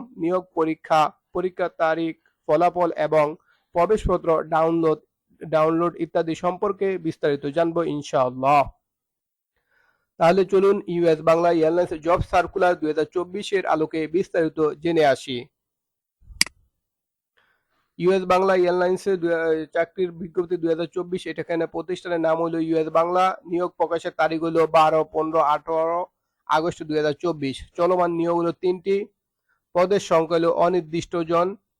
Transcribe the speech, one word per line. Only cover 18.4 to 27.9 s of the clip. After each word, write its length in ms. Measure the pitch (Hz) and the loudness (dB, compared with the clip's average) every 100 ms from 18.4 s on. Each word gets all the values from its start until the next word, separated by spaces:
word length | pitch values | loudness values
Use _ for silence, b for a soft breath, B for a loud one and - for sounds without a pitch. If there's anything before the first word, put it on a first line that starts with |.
| 190 185 | 4 4
এয়ারলাইন্সে 600 | 175 180 180 185 196 185 | 2 2 0 0 -2 -2
দু-, 500 | 170 165 165 160 156 | 0 0 0 0 -2
চাকরির 380 | 170 170 - 180 | -4 -4 -4 -6
বিজ্ঞপ্তি 440 | 170 180 180 175 180 | -6 -6 -6 -4 -2
দুই 140 | 165 | -2
হাজার 160 | 160 165 | -2 -4
চব্বিশ, 400 | 185 175 180 170 | -6 -6 -8 -6
এটা 160 | 160 | -10
এখানে 240 | 156 170 165 | -6 -4 -4
প্রতিষ্ঠানের 540 | 170 165 180 180 170 | -6 -8 -8 -4 -2
নাম 160 | 160 160 | 0 0
হলো 160 | 170 165 | -2 -2
ইউএস 300 | 160 160 156 | 0 0 2
বাংলা, 480 | 160 175 180 185 - 170 | 0 2 2 0 -2 -6
নিয়োগ 240 | 175 180 - | -4 -4 -2
প্রকাশের 360 | 160 165 180 - | -2 -2 -6 -2
তারিখ 260 | 160 160 | -2 0
হলো 240 | 165 165 160 | -2 0 2
বারো, 380 | 160 156 156 | 4 4 2
পনেরো, 340 | 151 156 156 160 | 0 -4 -2 0
আঠারো 680 | 147 151 165 160 165 170 185 _ _ _ - | 2 0 -2 -2 -2 -4 -6 _ _ _ -2
আগস্ট 360 | 156 170 - | 0 0 -6
দুই 140 | 156 151 | -4 -2
হাজার 160 | 151 | 0
চব্বিশ। 440 | 143 175 156 139 123 - | -2 -4 -2 -6 -6 -12
চলমান 360 | - 175 | -2 0